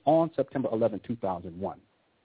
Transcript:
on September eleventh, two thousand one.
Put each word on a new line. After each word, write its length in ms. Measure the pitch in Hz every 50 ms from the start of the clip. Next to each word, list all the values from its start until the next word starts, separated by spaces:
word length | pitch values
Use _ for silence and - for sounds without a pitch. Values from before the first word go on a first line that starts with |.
| -
on 240 | 143 160 165 165 160 -
September 340 | - 131 - - 135 120 -
eleventh, 300 | 117 110 117 107 104 90 -
two 80 | - 117
thousand 440 | - - 92 90 87 90 90 85 90
one. 200 | 98 87 - - _ _ _ _ _ _ _ _ _